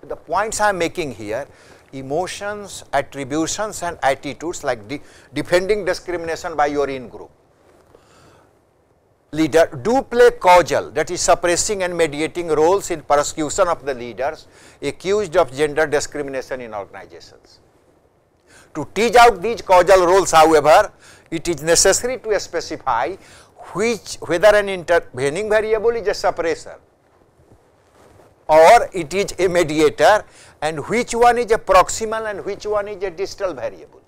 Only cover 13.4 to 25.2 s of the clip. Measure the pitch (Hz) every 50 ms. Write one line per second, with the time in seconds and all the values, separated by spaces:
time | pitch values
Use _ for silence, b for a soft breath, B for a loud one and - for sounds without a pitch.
13.4 | 156 143 - - 196 175 165 120 127 139 139 120 120 120 113 98 127 147 156 -
14.4 | - _ b b b b b b - 143 135 - - 175 196 214 214 175 147 185
15.4 | 165 123 127 131 151 151 147 143 156 151 135 147 - - - 147 143 139 135 131
16.4 | 123 - 139 127 123 113 107 104 98 - - 98 90 85 82 82 - - - 58
17.4 | _ _ _ _ _ _ _ _ _ _ _ _ _ _ _ _ _ _ _ _
18.4 | _ b b b b b _ 160 143 - - 190 214 240 190 240 233 240 220 180
19.4 | 170 220 233 185 - - 190 180 180 165 196 190 180 170 180 196 180 - - 160
20.4 | 160 156 160 156 143 147 160 190 214 185 - b b b b b b b - 170
21.4 | - - 175 139 151 160 165 165 - 196 185 - - 247 262 214 - 220 208 180
22.4 | - - - 170 147 - - - - - 123 113 127 156 190 190 b b b b
23.4 | b b b - - - - 170 208 233 240 196 - - - - - - 156 175
24.4 | 170 214 208 208 202 202 196 185 165 - 170 170 165 - - 120